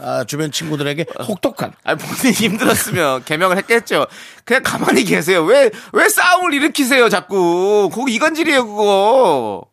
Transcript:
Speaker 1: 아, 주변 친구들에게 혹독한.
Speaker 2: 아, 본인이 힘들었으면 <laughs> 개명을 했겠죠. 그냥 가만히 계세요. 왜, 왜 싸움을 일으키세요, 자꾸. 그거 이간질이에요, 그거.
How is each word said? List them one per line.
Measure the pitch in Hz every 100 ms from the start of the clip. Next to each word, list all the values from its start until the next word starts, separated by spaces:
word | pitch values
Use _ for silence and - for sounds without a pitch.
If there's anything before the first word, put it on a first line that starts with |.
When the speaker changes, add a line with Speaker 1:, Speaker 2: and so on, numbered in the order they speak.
Speaker 1:
아, | 131 131
주변 | 120 147 156
친구들에게 | - 165 151 143 143 160 - 123
혹독한. | 202 277 - 117 -
Speaker 2:
아, | - 156
본인이 | - - 262
힘들었으면 | 202 214 208 208 - - 180 147 131
<laughs> | -
개명을 | 156 185 180
했겠죠. | 190 233 - 175 - - - -
그냥 | - 254
가만히 | - - - -
계세요. | 190 180 160 185
왜, | 160 269 262 - -
왜 | 208 349
싸움을 | 403 349 370 359
일으키세요, | 277 302 - 254 269 226
자꾸. | 175 - 190 175 175 196 208 190
그거 | 202 269
이간질이에요, | 226 311 311 320 277 233
그거. | 208 208 196 208 262 220 143 110 95 -